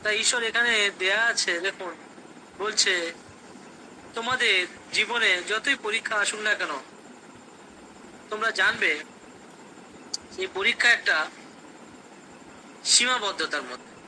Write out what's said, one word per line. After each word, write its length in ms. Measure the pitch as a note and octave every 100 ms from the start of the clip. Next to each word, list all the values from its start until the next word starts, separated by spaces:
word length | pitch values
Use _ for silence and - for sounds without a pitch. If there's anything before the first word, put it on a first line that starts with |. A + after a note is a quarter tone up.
তাই 160 | G#3+ G#3
ঈশ্বর 240 | A3 B3
এখানে 480 | A3+ A3 A#3+ A3 G3+ F3+
দেয়া 260 | F#3 G3+ A#3
আছে, 340 | A3 - E3+
দেখুন, 360 | F#3+ - F#3 D#3+ - - - - - -
বলছে, 560 | G#3 G#3 G#3 F3+ E3+ - - - - - - - - - -
"তোমাদের 540 | - A#3 B3+ A#3 F#3+ F3+ - -
জীবনে 500 | G3+ G#3+ A#3 A3 F3+ F3
যতই 280 | G#3+ B3 C4+
পরীক্ষা 400 | G#3+ A3 - G#3+
আসুক 240 | G3+ G#3+
না 140 | G#3+
কেন, 160 | G3 F3 C#3+ - - - - - - - - - - - - - - -
তোমরা 220 | G#3+ A3+
জানবে 520 | G#3+ F#3+ A3+ F#3+ D3+ - - - - - - - - - - - - - -
এই 100 | F#3+
পরীক্ষা 360 | F#3+ G3 - A#3+
একটা 400 | A3+ - E3 D#3 - - - - - - - - - - - - - - - -
সীমাবদ্ধতার 760 | - B3 B3 G#3 F#3 D#3 D3
মধ্যে 340 | B2+ B2 - -